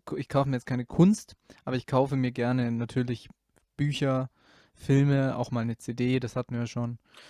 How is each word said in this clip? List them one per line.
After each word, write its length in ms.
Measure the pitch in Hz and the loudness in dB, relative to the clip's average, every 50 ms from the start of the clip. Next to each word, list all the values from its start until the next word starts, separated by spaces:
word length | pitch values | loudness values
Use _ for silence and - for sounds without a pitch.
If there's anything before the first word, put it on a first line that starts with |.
| - - - | -12 -8 -8
ich 140 | - 135 - | -8 -6 -2
kaufe 180 | - 139 139 139 | 0 0 2 2
mir 60 | 131 120 | 0 -2
jetzt 100 | - - | -4 -4
keine 180 | 131 123 120 | -4 -4 -4
Kunst, 500 | - - - 175 196 214 - - - - - _ - - - _ | -2 2 4 6 6 6 2 -2 -8 -20 -20 _ -20 -20 -14 _
aber 120 | - 127 127 | -4 -4 -4
ich 100 | - - | -2 0
kaufe 280 | 135 127 139 135 139 | 2 2 2 2 0
mir 160 | 135 127 123 | 0 0 0
gerne 400 | 123 127 117 120 127 131 120 117 | -2 -2 -2 0 0 0 0 0
natürlich 560 | 117 117 120 113 - 127 123 123 120 - - - - _ _ _ _ _ _ _ _ | -2 -4 -4 -2 -2 -2 -2 -2 -4 -6 -8 -14 -20 _ _ _ _ _ _ _ _
Bücher, 540 | - 143 147 143 - 147 135 131 131 131 - - _ _ _ _ _ _ _ _ | -4 -2 -2 -2 0 0 0 0 0 -2 -4 -8 _ _ _ _ _ _ _ _
Filme, 600 | _ - - 135 139 139 143 139 139 135 135 120 120 | _ 0 2 4 4 6 4 4 2 2 0 -2 -2
auch 140 | 120 - | -4 -4
mal 100 | 127 120 | -2 -2
eine 160 | 113 117 113 - | -2 -4 -4 -6
C 160 | - - 117 | -8 -8 -4
D, 260 | 117 123 123 127 127 | -2 0 0 0 0
das 160 | 123 113 - | -2 -4 -4
hatten 180 | 127 120 - 123 | -6 -6 -4 -4
wir 140 | 117 120 117 | -6 -6 -4
schon. 320 | - 120 120 120 120 - _ _ _ - - - | -4 -6 -6 -6 -6 -10 _ _ _ -20 -20 -20